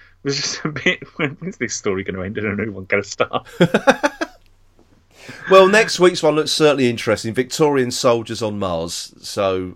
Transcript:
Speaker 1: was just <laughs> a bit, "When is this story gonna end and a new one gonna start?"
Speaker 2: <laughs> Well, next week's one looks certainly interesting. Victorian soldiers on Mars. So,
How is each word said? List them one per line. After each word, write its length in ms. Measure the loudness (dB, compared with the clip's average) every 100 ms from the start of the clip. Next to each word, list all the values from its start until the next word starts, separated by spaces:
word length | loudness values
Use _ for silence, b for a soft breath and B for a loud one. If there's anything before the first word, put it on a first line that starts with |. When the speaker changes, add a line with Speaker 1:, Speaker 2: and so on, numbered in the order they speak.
| b b
Speaker 1:
was 140 | -8 -6
just 240 | -6 -8
<laughs> 40 | -8
a 40 |
bit, 340 | -2 -2 -2 -10 -6
"When 200 | -6 -4
is 160 | -12 -8
this 180 | -8 -4
story 280 | -4 -4
gonna 180 | -4 -6
end 140 | -6 -6
and 100 | -6 -4
a 60 | -6
new 60 |
one 140 | -8 -4
gonna 180 | -4
start?" 420 | -4 -4 -4 -4 -8 0
Speaker 2:
<laughs> 580 | 2 2 2 2 -2 -6 -12 -12 _ _ _ _ _ _ _ B B B 6
Well, 160 | 8 8
next 320 | 6 2 4
week's 240 | 4 4
one 120 | 2 2
looks 160 | 0
certainly 380 | 2 4 4 2
interesting. 440 | 0 -2 -2 -2
Victorian 580 | -4 -4 0 2 2 -2
soldiers 500 | 0 2 2 -2 -6
on 160 | -6 -4
Mars. 560 | -4 -4 -6 -8 -12 -16
So, 520 | -10 -2 0 0 -4